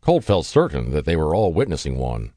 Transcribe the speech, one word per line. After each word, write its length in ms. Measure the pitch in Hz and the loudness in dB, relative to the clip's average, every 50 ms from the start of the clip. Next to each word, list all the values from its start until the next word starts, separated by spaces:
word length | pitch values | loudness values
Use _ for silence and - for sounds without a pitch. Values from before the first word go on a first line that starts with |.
| _ | _
Colt 160 | - 175 165 110 | 2 2 2 2
felt 220 | - 101 90 76 | 2 0 0 0
certain 460 | - - 143 170 - 76 67 58 60 | 2 2 2 2 2 -2 -6 -4 -2
that 120 | 67 76 73 | -2 -2 0
they 140 | 82 85 | 0 0
were 180 | 80 78 76 82 | 0 2 2 2
all 160 | 101 110 95 | 2 2 2
witnessing 460 | 80 90 135 - 82 71 - 71 64 | 2 0 0 0 -2 -6 -4 -6 -4
one 340 | 65 65 64 60 57 55 55 _ | -4 -4 -4 -4 -6 -8 -10 _